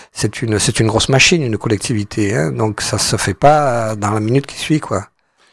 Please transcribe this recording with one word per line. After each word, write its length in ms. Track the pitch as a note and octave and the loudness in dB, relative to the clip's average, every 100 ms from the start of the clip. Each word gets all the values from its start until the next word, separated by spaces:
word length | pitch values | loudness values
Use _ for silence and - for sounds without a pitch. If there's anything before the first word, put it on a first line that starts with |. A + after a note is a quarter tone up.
| - | -18
c'est 300 | - A2 - | -6 -6 -4
une, 180 | A2+ G#2 | -2 0
c'est 200 | - - | 0 2
une 80 | A2 | 2
grosse 220 | A2 - | 2 2
machine, 320 | C3 - F3 | 4 4 2
une 160 | B2+ G#2 | 0 -2
collectivité, 760 | A#2 G#2 - A2+ G2+ - G2+ B2+ | -2 -2 -2 -4 -4 -2 -2 0
hein. 160 | D#3 | -2
Donc, 300 | B2 A2 G#2 | -2 -2 -2
ça 160 | - G#2+ | -4 -2
se 180 | - A2 | -2 -2
fait 160 | - | -2
pas 600 | F#2+ C#3+ D3+ C#3+ A#2 A2 A2 | 2 4 6 2 0 -2 -2
dans 160 | G#2 | -2
la 80 | G#2+ | 0
minute 260 | G#2+ C3+ C#3 | 0 0 -2
qui 120 | - | -6
suit, 220 | - D#3 | -2 -2
quoi. 280 | - G2 - _ _ _ _ | -2 -6 -6 _ _ _ _